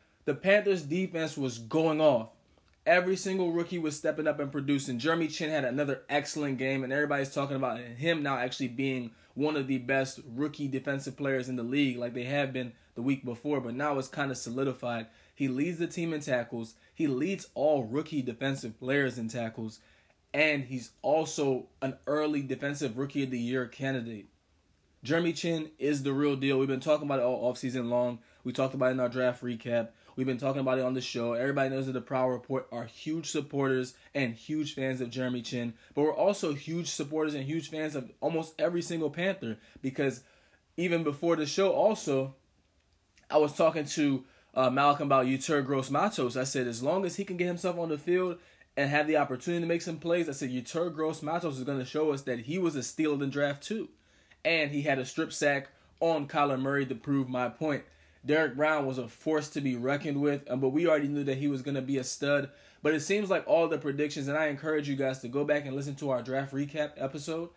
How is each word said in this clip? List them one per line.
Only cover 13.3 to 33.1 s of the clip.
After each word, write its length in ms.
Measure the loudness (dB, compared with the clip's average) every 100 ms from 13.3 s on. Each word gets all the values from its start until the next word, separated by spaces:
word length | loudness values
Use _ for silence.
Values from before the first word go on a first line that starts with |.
| -6 -2 -2
but 120 | -2
now 240 | -2 -2 -2
it's 100 | -2
kinda 260 | -4 -4
solidified. 720 | -4 -4 -2 -2 -2 -4 -4 -6 -16 _
He 140 | -4 -2
leads 300 | 0 0 -2
the 80 | -4
team 260 | -2 -2
in 80 | -2
tackles. 540 | 0 0 0 -6 -8 -12 _
He 120 | -2 0
leads 400 | 0 0 -2 -6
all 300 | 0 4 4
rookie 360 | 2 -2 -2 -4
defensive 580 | -4 -2 -2 -2 -6 -8
players 380 | 0 2 2 -2
in 120 | -6
tackles, 520 | -4 -6 -6 -8 -10 -20 _ _ _ _
and 300 | 2 2 2
he's 260 | -2 -8 -10 -4
also 680 | 2 2 2 0 2 0 -2 _
an 160 | -6 -6 -2
early 360 | 0 2 0
Defensive 560 | -2 -4 -4 -2 -2 -2
Rookie 240 | -2 -2
of 80 | -2
the 80 | -2
Year 280 | 0 -2 -2
candidate. 600 | -4 -4 -2 -4 -10 -14 _ _ _ _ _ _ _
Jeremy 300 | 0 2 2
Chinn 380 | 0 -2 -2 -4 -2
is 240 | 0 0
the 100 | 0
real 240 | 2 2 2
deal. 220 | 2 4
We've 100 | 2
been 120 | 0
talking 260 | 2 2 2
about 140 | 0
it 40 |
all 280 | 2 2 0
offseason 360 | 0 -2 -2 0
long. 300 | 2 2 -2 -12 _
We 80 | -6
talked 220 | -2 -2
about 140 | 2 2
it 40 |
in 80 | 2
our 80 | 0
draft 340 | 2 0 0
recap. 460 | -4 -6 -2 0 -2 -8 -14
We've 120 | -4 -2
been 120 | 0
talking 220 | -2 0
about 180 | 2 2
it 60 |
on 100 | 2
the 60 | -2
show. 320 | -4 -2 -2
Everybody 380 | 0 0 2 0
knows 160 | 0 -2
that 60 |
the 80 | -4
Prowl 280 | -2 0 2
Report 400 | 0 -2 -4 -4
are 140 | -8
huge 460 | -10 -10 -6